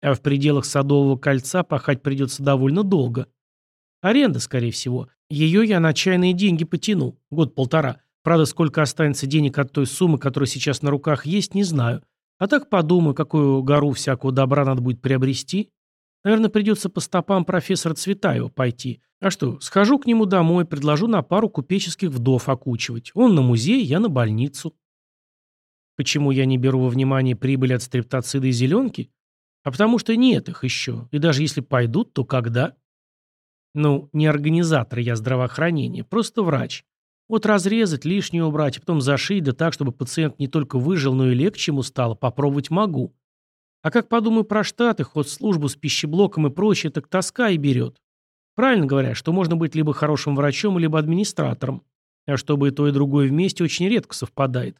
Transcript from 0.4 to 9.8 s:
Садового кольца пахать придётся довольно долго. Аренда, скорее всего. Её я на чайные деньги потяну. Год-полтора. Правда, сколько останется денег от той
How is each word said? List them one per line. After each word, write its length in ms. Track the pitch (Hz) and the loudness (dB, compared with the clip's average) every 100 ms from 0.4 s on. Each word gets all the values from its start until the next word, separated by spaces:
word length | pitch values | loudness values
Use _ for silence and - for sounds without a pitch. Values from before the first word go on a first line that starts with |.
| 143 143 135 | 2 0 0
Садового 500 | 143 139 143 139 135 | -2 2 2 2 0
кольца 460 | 147 135 - 185 | 0 -2 -2 -4
пахать 400 | 170 143 - 139 | -2 -4 -2 -2
придётся 400 | 143 135 135 - | -2 -2 -4 -2
довольно 400 | 139 135 135 160 | 0 2 2 0
долго. 440 | 202 190 123 120 127 _ _ _ _ _ _ _ | 2 2 0 -4 -8 _ _ _ _ _ _ _
Аренда, 360 | 180 240 269 131 | 0 4 2 0
скорее 320 | - 131 117 | -2 -2 -2
всего. 380 | 110 - 123 123 _ _ | -4 -6 -6 -8 _ _
Её 320 | 147 156 180 | 0 2 4
я 180 | 226 196 | 4 4
на 140 | 165 | 2
чайные 400 | 151 190 180 180 | 2 2 2 2
деньги 300 | 180 202 170 | 2 2 2
потяну. 540 | 165 175 - 196 127 - _ | 0 -4 -2 0 -2 -6 _
Год-полтора. 720 | 147 151 - 127 160 139 120 _ _ | -2 -2 0 0 2 0 -4 _ _
Правда, 220 | - 165 | 2 4
сколько 380 | 151 - 160 147 | 4 2 0 2
останется 440 | 147 - 156 139 135 | -2 0 -2 0 0
денег 320 | 151 147 135 | 2 2 0
от 140 | 135 | -4
той 140 | - | -2